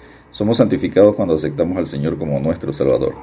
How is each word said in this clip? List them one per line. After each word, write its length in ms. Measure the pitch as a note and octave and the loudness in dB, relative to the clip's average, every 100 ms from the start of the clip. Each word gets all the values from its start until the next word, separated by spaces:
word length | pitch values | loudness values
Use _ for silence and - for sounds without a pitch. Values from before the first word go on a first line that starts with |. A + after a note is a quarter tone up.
| - - - | -20 -20 -14
Somos 280 | - G#2 A#2+ | -4 0 2
santificados 580 | A2 F#2 F2+ F2+ G#2 G#2 | 2 2 0 4 4 4
cuando 180 | F2+ | 0
aceptamos 420 | D#2 D2+ D2 E2+ F2+ | 0 -2 -2 -2 -2
al 100 | D2+ | -4
Señor 280 | D2 D2+ D#2 | -4 -4 -4
como 220 | D#2+ C#2 | -4 -2
nuestro 340 | D2 D#2+ C#2+ | -2 -4 -4
Salvador. 440 | C#2+ C2+ B1+ C2 - | -2 0 2 0 -4